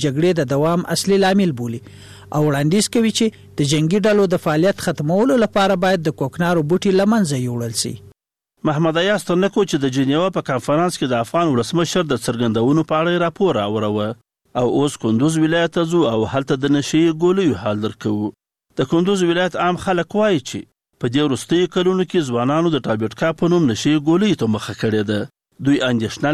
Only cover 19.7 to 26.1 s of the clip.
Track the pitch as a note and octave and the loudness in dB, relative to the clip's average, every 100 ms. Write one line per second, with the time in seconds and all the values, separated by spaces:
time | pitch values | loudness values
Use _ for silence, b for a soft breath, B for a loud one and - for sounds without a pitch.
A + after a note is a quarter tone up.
19.7 | F3+ - F3+ E3 G#3 G#3+ E3+ - G2 - | -2 -2 -2 -2 -2 0 0 -4 -12 -14
20.7 | _ _ - B2+ B2+ D3+ B2 - E3 F3+ | _ _ -6 -2 0 0 -2 0 0 0
21.7 | F#3+ F3+ F#3 F3+ F#3 C3+ A#2+ B2 D#3 E3+ | 0 0 0 0 0 0 0 0 2 0
22.7 | D3 - G#2+ A2 - E3 D#3+ E3+ F3 D3 | 0 -2 -2 -4 -2 -4 0 0 2 2
23.7 | G#2+ C#3 D3+ C#3+ E3+ G#3+ E3+ A2+ G#2+ - | 0 0 0 2 2 2 0 0 -2 -4
24.7 | G2+ A#2 G#2+ G#2 G#2+ - _ _ - B2+ | -4 -2 0 0 -4 -6 _ _ -6 0
25.7 | C#3+ B2+ A#2+ A2 | 0 2 -2 -2